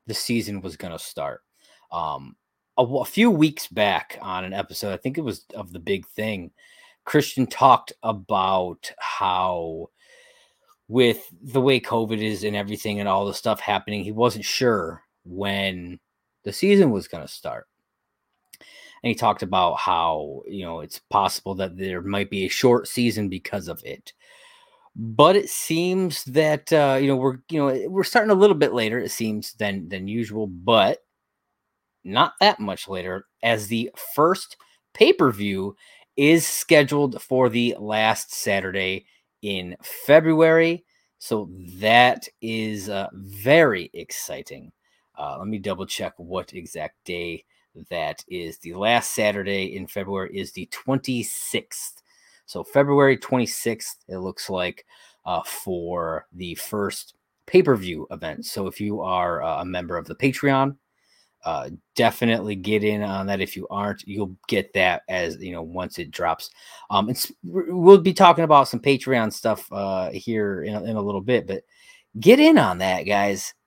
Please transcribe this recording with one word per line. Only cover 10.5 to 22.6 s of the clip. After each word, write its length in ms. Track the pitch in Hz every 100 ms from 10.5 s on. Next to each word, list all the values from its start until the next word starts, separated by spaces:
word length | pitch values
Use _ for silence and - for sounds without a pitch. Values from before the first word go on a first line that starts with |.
| _ _ _ -
with 400 | 120 120 - - 87
the 220 | 135 131
way 180 | 131 127
covid 400 | - 117 110 110
is 260 | 107 98 104
and 100 | 101
everything 440 | 101 107 110 101
and 100 | 101
all 160 | 98 101
the 80 |
stuff 260 | 101 101 98
happening, 440 | - 101 - 104
he 100 | 92
wasn't 320 | 107 123 107 98
sure 580 | - 127 104 80 82 _ _
when 760 | 90 92 101 98 98 90 87 90 _ _ _ _ -
the 80 |
season 360 | - 190 202 160
was 180 | 98 -
gonna 200 | 85 69
start. 400 | - 76 58 - _ _ _ _ _ _ _ _ - - - - -
And 80 | 120
he 60 | 110
talked 280 | 110 101
about 360 | 90 92 87 -
how, 640 | 98 87 82 78 73 69 -
you 160 | 98
know, 160 | 87 82
it's 200 | 76 - -
possible 460 | 101 95 - 95 95
that 200 | 95 90
there 260 | 95 90
might 280 | 95 101 98
be 160 | 101 92
a 40 |
short 380 | -